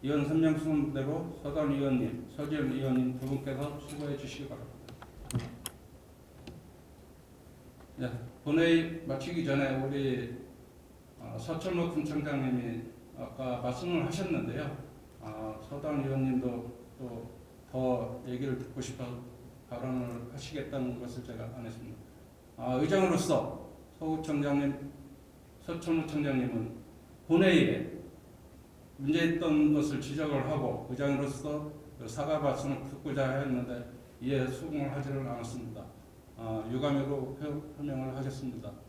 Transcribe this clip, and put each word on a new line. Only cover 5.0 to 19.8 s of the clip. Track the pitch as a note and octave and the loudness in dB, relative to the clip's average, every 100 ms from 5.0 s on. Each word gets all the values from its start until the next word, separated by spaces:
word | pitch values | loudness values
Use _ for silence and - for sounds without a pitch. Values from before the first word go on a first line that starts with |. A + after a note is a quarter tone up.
| - - - - - - - - - - - - - - - - - - - - - - - - - - - - - - | -16 -14 -4 -4 -4 -10 -12 -14 -20 -20 -20 -20 -20 -18 -16 -16 -18 -20 -20 -20 -20 -20 -20 -20 -20 -20 -20 -20 -18 -6
네, | B2 B2 - - | -4 -4 -8 -8
본회의 | D3 D#3 E3 E3 D#3+ - - | 2 6 8 8 4 -4 -4
마치기 | C3+ F3 E3+ | -4 -2 0
전에 | C3+ C#3 C3+ C3 | 2 4 4 2
우리, | C3+ C#3 C3+ B2 A#2 B2 - - - - - - - - | 0 0 0 0 -2 -8 -12 -18 -20 -20 -20 -20 -20 -14
어, | A2+ A2+ | -10 -8
서철모 | D#3 D#3+ F#3 E3+ E3 | -4 -4 0 2 2
군청장님이 | D#3 D3 D3 D3 C#3 C3 B2 A#2 A2+ - - - - | 0 0 0 0 0 2 2 0 -4 -6 -14 -18 -10
아까 | A2+ - B2+ A#2+ | -10 -4 -2 0
말씀을 | B2 B2 F3 E3+ C#3 | -2 -2 0 2 2
하셨는데요. | - F3+ D3 A2 C3 C#3+ - - - - - | 0 0 0 0 -2 -4 -6 -12 -16 -20 -14
어, | G#2+ G#2+ A2 A2 - | -10 -8 -8 -8 -10
서단 | C#3+ D3+ C#3+ | -6 -2 0
의원님도 | C3+ C3+ C3 B2 B2 A#2+ A#2 - - - | 2 2 4 4 2 -2 -6 -12 -16 -12
또 | B2+ A2+ A#2 - - - - | -10 -8 -12 -14 -20 -20 -6
더 | C3 B2+ A#2+ A2 - C3 | 0 2 2 0 -6 -6
얘기를 | B2 C#3 B2 | -4 -2 -2
듣고 | - C3 | -4 -6
싶어 | B2 - B2 A#2+ - - - - - | -6 -6 -8 -8 -12 -16 -18 -20 -12
발언을 | A#2+ | -6